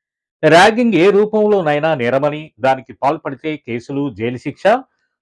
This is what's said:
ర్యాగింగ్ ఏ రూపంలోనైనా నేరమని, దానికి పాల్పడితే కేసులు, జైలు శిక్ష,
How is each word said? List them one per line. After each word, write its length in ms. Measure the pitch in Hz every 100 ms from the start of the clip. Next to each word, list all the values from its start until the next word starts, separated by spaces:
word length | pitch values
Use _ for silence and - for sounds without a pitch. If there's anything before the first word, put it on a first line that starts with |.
| _ _ _ _
ర్యాగింగ్ 500 | 156 165 208 220 240
ఏ 160 | 165 190
రూపంలోనైనా 840 | 196 214 214 214 202 156 147 156
నేరమని, 580 | 147 117 135 147 151 156 _
దానికి 320 | 127 131 -
పాల్పడితే 640 | 113 135 156 156 131 160 151
కేసులు, 580 | - 117 - 139 143
జైలు 220 | 101 117 127
శిక్ష, 260 | 147 131 190 247 - _ _ _